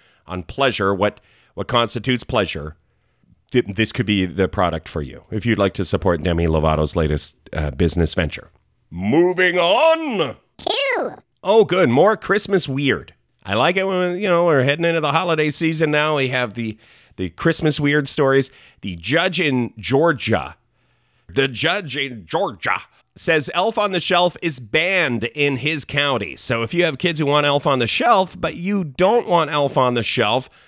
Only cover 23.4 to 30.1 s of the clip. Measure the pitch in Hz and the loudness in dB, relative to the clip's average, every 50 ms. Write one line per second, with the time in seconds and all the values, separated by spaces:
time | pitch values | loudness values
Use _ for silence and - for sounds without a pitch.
23.4 | 135 - - - 190 226 214 220 208 202 185 170 - - 185 175 180 175 - - | 0 -2 -2 -2 -2 0 0 -2 -2 -2 -2 -2 0 0 2 2 2 0 0 -4
24.4 | - 165 135 127 120 104 127 156 165 185 196 180 165 135 120 110 104 120 - 151 | -6 -6 -6 -6 -6 -2 -2 0 0 0 0 0 0 0 -2 -2 -4 -4 -2 -2
25.4 | 143 143 135 120 127 151 160 147 - - - 143 143 143 131 107 101 76 65 - | -2 0 -2 -2 -4 -4 -4 -4 -4 -4 -2 -2 0 0 -2 -2 -4 -6 -8 -6
26.4 | - - 120 113 117 110 - 170 175 160 143 - - 170 165 151 151 139 143 147 | -4 -4 -2 -2 -4 -2 0 0 0 0 -2 -2 -4 -2 -2 -2 0 0 2 2
27.4 | 147 147 143 143 - 156 135 127 120 110 - - 339 359 277 190 190 175 - 180 | 2 2 0 0 0 0 0 0 0 -2 -2 0 2 4 4 4 2 0 -4 -8
28.4 | 165 160 - - 170 190 208 202 175 147 127 - 180 196 233 240 - - 180 170 | -8 -8 -6 -6 -4 -2 -2 -2 -4 -4 0 2 2 4 4 2 2 2 2 2
29.4 | 156 143 151 147 143 135 - 143 127 123 123 120 107 - | 2 2 0 0 0 2 2 2 2 2 2 0 -2 0